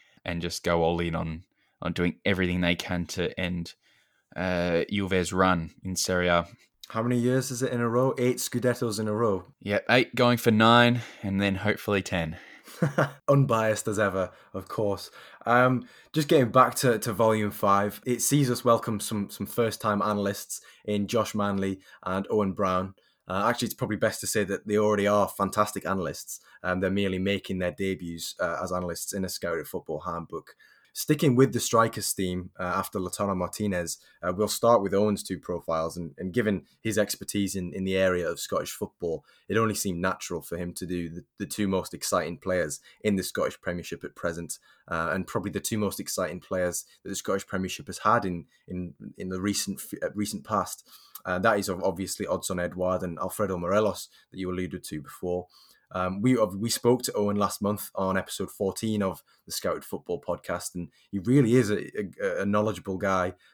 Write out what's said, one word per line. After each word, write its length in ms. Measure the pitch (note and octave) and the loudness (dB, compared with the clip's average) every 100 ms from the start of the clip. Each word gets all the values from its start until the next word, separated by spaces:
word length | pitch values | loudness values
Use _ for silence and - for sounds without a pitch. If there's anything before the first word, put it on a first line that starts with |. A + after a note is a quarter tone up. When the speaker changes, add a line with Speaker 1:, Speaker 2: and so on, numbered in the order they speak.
| _ _ | _ _
Speaker 1:
and 180 | - F2 | -6 -4
just 220 | E2+ - | -4 -4
go 180 | F2 E2+ | 0 2
all 160 | E2 E2+ | 4 2
in 140 | E2+ | 0
on, 300 | E2 E2 D#2+ - _ _ - | -2 -4 -6 -12 _ _ -10
on 120 | F2 | -6
doing 240 | E2+ F2 - | 0 0 0
everything 360 | G2+ F#2 F2+ F2+ | 0 2 2 2
they 140 | F2 | 2
can 320 | F2 - F2+ E2 | 0 -2 -4 -4
to 320 | - F2 - | -4 -4 -2
end, 360 | F2 F2 E2 - _ _ _ _ _ | -4 -4 -6 -12 _ _ _ _ _
uh, 480 | - F#2 F2+ F2 E2+ - | -6 -2 0 2 2 0
Juve's 420 | G2+ F#2+ F#2+ E2+ | -2 2 2 2
run 380 | F#2 F#2 F2 E2 - | 4 4 4 0 -8
in 100 | F#2+ | -6
Serie 320 | F2+ - F#2 F2 | -4 0 2 4
A. 220 | F2 F2 - _ _ - | 4 2 -10 _ _ -10
Speaker 2:
How 140 | A2 | -4
many 160 | A#2+ B2 | 0 2
years 340 | A#2+ C3 C3+ | 2 2 0
is 100 | A#2+ | -4
it 100 | B2+ | -2
in 80 | A#2+ | 0
a 80 | A#2+ | 0
row? 260 | A#2+ C3+ - | 2 2 2
Eight 200 | B2 B2 | 0 0
Scudettos 600 | - B2 B2 A#2 A#2 G#2 | -2 0 0 0 -2 -2
in 80 | G#2+ | -2
a 80 | |
row. 300 | G#2+ A#2 F#2+ - _ | 0 2 0 -4 _
Speaker 1:
Yeah, 180 | G2+ G2+ - | -2 0 4
eight 260 | B2 B2+ B2 | 4 4 4
going 220 | A#2+ A#2+ | 4 4
for 120 | A#2+ | 4
nine, 520 | G#2+ A2+ A#2+ A#2+ B2 - - | 6 8 8 8 4 -4 -8
and 180 | G2 G2 | -2 2
then 140 | G2+ | 2
hopefully 480 | G2 G#2 - - G2+ | 2 0 -2 0 0
ten. 340 | F#2 F#2 E2 E2 - - - - | 0 -2 -2 -6 -14 -20 -14 -2
Speaker 2:
<laughs> 480 | D3+ - C#3 - - | -2 0 -2 -2 4
Unbiased 580 | C#3 B2 A2+ A2 G#2+ - | 4 6 4 2 0 0
as 140 | G#2 | 0
ever, 320 | G2+ F#2+ F2+ - - | 2 0 -4 -6 -12
of 140 | F#2+ - | -12 -8
course. 440 | - G#2 G2 - - - - - | -2 -2 -2 -8 -18 -20 -8 2
Um, 400 | A#2+ B2+ B2+ - - - | 6 6 4 -2 -20 -6
just 140 | D#3 D3 | -2 4
getting 240 | D#3+ A#2+ | 6 6
back 240 | C3 A#2+ - | 6 6 4
to, 220 | B2+ A2 | 2 2
to 140 | A#2 | 0
Volume 400 | G#2 A2+ A2 G#2 | 2 4 4 0
five, 480 | - G2+ G2 G#2 - | 0 4 4 2 -4
it 180 | B2+ A#2+ | -4 0
sees 280 | - D3 C3 | 2 4 4
us 140 | A#2+ | 2
welcome 340 | B2 A2+ - G#2 | 4 4 2 -4
some, 320 | - A2 G2 | -2 -4 -4
some 160 | - G2+ | -6 -6
first-time 560 | - A2+ - A2 G#2 | 0 0 0 0 0
analysts 580 | G#2 G#2 G2+ G#2 - - - - | 2 0 0 -4 -8 -12 -14 -12
in 220 | - G#2 G2 | -4 -2 0
Josh 280 | A2+ G#2+ | 0 0
Manley 440 | G#2+ G2+ G2 G2 F#2+ - - | 0 0 0 -2 -4 -10 -12
and 240 | - F#2+ G2 | -4 -4 0
Owen 240 | A2 G2 | 0 2
Brown. 420 | F2+ F#2+ F#2 F#2+ - _ _ - | 0 0 0 -2 -10 _ _ -6
Uh, 200 | F#2 G#2+ | 0 0
actually, 180 | A#2+ A#2 | 0 -2
it's 80 | |
probably 220 | - G#2+ F2+ | -2 -4 0
best 240 | G#2+ - | 0 0
to 60 | G2+ | -2
say 180 | A2 | 0
that 220 | F#2+ F#2+ G#2 | 0 -2 0
they 100 | G#2 | 2
already 300 | G#2+ G#2 G2+ | 4 4 4
are 220 | G#2 F#2+ | 4 2
fantastic 580 | - F#2+ G#2+ G#2+ G2 E2+ | 0 -2 0 0 -2 -4
analysts. 540 | F#2+ D#2 - - - _ - | -2 -4 -6 -10 -14 _ -8
Um, 180 | F#2 F#2 | -4 0
they're 100 | F#2 | 0
merely 280 | G2 G2 F#2 | 0 0 0
making 400 | G2 G2 - F#2 | 0 -2 -2 -2
their 140 | F2+ | -2
debuts, 640 | D#2 G2 F#2 E2+ E2 - - | -2 -2 -2 -6 -10 -10 -4
uh, 200 | F2+ E2 | -4 -2
as 80 | F2 | -4
analysts 440 | F2+ F2+ E2+ - | -4 -4 -6 -6
in 100 | G2+ | -4
a 60 | F#2 | -4
Scouted 360 | - F2 E2+ D2+ | -4 -4 -4 -6
Football 340 | F2+ - D2 | -10 -8 -8
Handbook. 540 | F2+ E2+ D#2+ E2 - - _ _ _ - | -6 -8 -8 -10 -12 -20 _ _ _ -8
Sticking 380 | - D3 D#3 | -2 2 4
with 180 | A#2+ C3 | 6 4
the 60 | A2+ | 4
strikers 540 | - A#2 A2+ A2 - | 2 2 2 0 -6
theme, 380 | - F#2 F2+ F#2 - | -2 -2 -2 -6 -8
uh, 20 | |
after 380 | F2+ F#2 - G2+ | -4 -2 -2 -4
Lautaro 360 | F2+ - G2+ F#2+ | -4 -2 -2 0
Martinez, 640 | F2 - G#2 F2+ E2+ - - - | -2 -2 -2 -2 -4 -8 -14 -8
uh, 100 | F2 | -4
we'll 140 | F2+ G#2 | 0 0
start 340 | - A#2 A#2 | 2 4 6
with 140 | F#2+ | 4
Owen's 300 | G2 G#2 G2 | 2 2 0
two 160 | - F2+ | -4 -8
profiles, 560 | - F2 - D#2+ E2 F2 | -6 -8 -2 -2 -2 -6
and, 180 | E2 - | -10 -8
and 160 | F#2 | -4
given 320 | A#2 G#2+ F#2+ - _ | 0 0 -2 -6 _
his 160 | A2+ G#2 | -4 0
expertise 580 | G#2 - G2 G#2 G2 G2 | 0 -4 -4 -2 -2 -4
in, 160 | F2+ | -6
in 100 | F#2+ | -4
the 140 | F#2+ F#2+ | -2 2
area 320 | F#2+ F2+ E2 | 2 2 -2
of 100 | E2 | -4
Scottish 320 | - E2+ D#2 | -4 -4 -4
football, 540 | - G2+ - F2 D#2 _ _ - | -8 -8 -6 -6 -6 _ _ -2
it 80 | G#2 | 0
only 180 | A2 | 2
seemed 260 | G2+ G2+ E2+ | 0 -4 -2
natural 400 | F#2 - - E2+ | -2 -2 -6 -8
for 160 | - E2+ | -6 -8
him 160 | F2 | -6
to 120 | E2+ F2 | -8 -6
do 220 | F2 E2 | -4 -6
the, 160 | E2+ - - | -10 -14 -10
the 80 | G2+ | -8
two 200 | - G2+ | -2 0
most 280 | F#2+ - | 0 -2
exciting 420 | E2 - F#2 D#2+ E2+ | -8 -2 0 -2 -6
players 420 | F#2+ F2+ D#2+ C#2+ - _ | -2 -2 -2 -6 -14 _
in 160 | G#2+ G2 | 0 0
the 80 | |
Scottish 360 | F2+ - C#2 - | -2 -2 -4 -4
Premiership 440 | - F2 - E2+ | -6 -6 -8 -10
at 100 | - | -12
present, 440 | - F2 E2 E2 - _ _ - | -6 -6 -4 -8 -12 _ _ -8
uh, 240 | E2 E2 | -4 -2
and 140 | F#2 F2 | -2 -2
probably 240 | A2 F#2+ | -4 -4
the 100 | F#2+ | -4
two 180 | - A2 | -4 -2
most 200 | G2+ - | -2 -4
exciting 400 | - - F2 F2 | -8 -4 -4 -6
players 440 | - F#2 F2+ F2 - _ | -6 -2 0 -2 -10 _
that 60 | F2+ | -10
the 80 | F#2+ | -8
Scottish 300 | - G2 - | -4 -4 -2
Premiership 400 | F#2+ F#2 - - | -4 -4 -6 -10
has 120 | F#2 | -2
had 260 | G#2+ A#2 G2 | 2 2 2
in, 180 | F2 - _ - | -4 -8 _ -10
in, 260 | F2+ F2 - G#2 - | -8 -8 -10 -16 -10
in 140 | F#2 | -6
the 100 | F#2 | -2
recent 400 | G2+ G2+ - F#2+ | -2 -2 -4 -8
f-, 180 | - - | -10 -6
uh, 120 | F2 | -6
recent 300 | G#2 G2+ - | -4 -4 -6
past. 420 | - G#2 F2+ - - - - - F#2 | -2 -2 -2 -8 -18 -20 -20 -12 -4
Uh, 140 | F2+ | 2
that 180 | A2+ G#2 | 4 4
is 100 | G2 | 0
ob-, 140 | F2+ | 0
obviously 420 | F#2 F2 F2+ - | 0 -2 -6 -4
Odsonne 360 | G2 F#2 - F2+ | -2 -2 -2 -2
Edouard 420 | F2 F2+ F#2 F#2 | -2 0 0 0
and 160 | F2+ E2 | -2 -4
Alfredo 380 | - - G2+ F2 | -6 -2 -2 -2
Morelos 540 | F2 G2+ G#2 F2+ - - _ | 0 2 2 -2 -10 -20 _
that 80 | F#2 | -8
you 100 | F2+ | -4
alluded 360 | F2+ F2+ F2+ | -4 -4 -6
to 180 | - D#2 | -8 -10
before. 460 | C#2 - F2+ F2+ - _ _ _ _ | -10 -8 -4 -4 -6 _ _ _ _
Um, 320 | F#2 F#2 G2 | -4 -4 0
we, 140 | A#2+ B2 | 2 4
uh, 100 | G#2 | 2
we 240 | G2 A2+ | 0 -4
spoke 320 | - A#2+ B2 | 2 4 2
to 100 | - | 0
Owen 240 | - G#2 G#2 | -2 0 2
last 260 | G2+ - | 0 0
month 280 | G2+ G#2 - | -2 -2 -6
on 240 | - F#2+ F#2+ | -2 0 0
episode 320 | - - F#2+ | -2 -6 -8
fourteen 500 | - G2 - A2+ G#2+ | -2 -4 -2 -2 0
of 220 | F#2+ E2+ _ _ - | 0 -4 _ _ -10
the 60 | |
Scouted 320 | - F#2 D2+ | -6 -4 -4
Football 360 | - E2 - F2 | -6 -10 -6 -6
Podcast, 540 | - E2+ - F2 - | -4 -6 -4 -6 -6
and 140 | F2+ E2 _ - | -8 -10 _ -8
he 80 | G2+ | -6
really 340 | F2 C#3 A2+ | 2 4 6
is 160 | B2+ G#2 | 4 4
a, 160 | G2+ - - G2 - | 0 -4 -8 -8 -4
a, 220 | G2 F2 | -4 -2
a 40 | G2 | 2
knowledgeable 500 | G#2 G#2+ F#2+ - F#2+ | 2 2 -2 -6 -2
guy. 380 | G2 F#2+ F2+ - _ | 2 2 0 -4 _